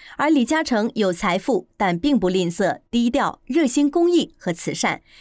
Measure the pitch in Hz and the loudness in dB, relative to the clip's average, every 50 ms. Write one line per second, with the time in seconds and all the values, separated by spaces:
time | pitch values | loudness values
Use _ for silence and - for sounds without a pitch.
0 | - - - - 262 302 320 285 240 - 311 320 320 - 254 208 214 233 - 220 | -20 -14 -6 -2 0 2 4 2 2 2 0 -2 0 0 0 0 -2 -2 -2 0
1 | 208 185 175 175 - 190 175 190 - - 247 180 - _ _ - 214 185 175 170 | 0 0 0 -2 -2 -2 -2 -2 0 0 -2 -2 -2 _ _ -4 -2 -2 -2 0
2 | - 294 285 214 185 180 180 190 180 170 165 - 202 165 127 - _ - - 240 | 0 0 2 2 2 0 0 0 0 -2 -2 0 0 -2 -2 -4 _ -4 -2 0
3 | 233 247 240 277 214 165 - - _ - 254 339 339 339 - 294 285 285 285 349 | 0 0 0 0 -2 -2 -4 -8 _ -2 0 0 2 2 2 2 0 2 2 2
4 | 339 349 349 330 - - - - - 185 175 - - - - - - 190 151 - | 2 4 4 2 0 0 -8 -10 -6 -6 -6 -4 -4 -6 -4 -4 -4 -4 -4 -6
5 | _ _ - - | _ _ -20 -20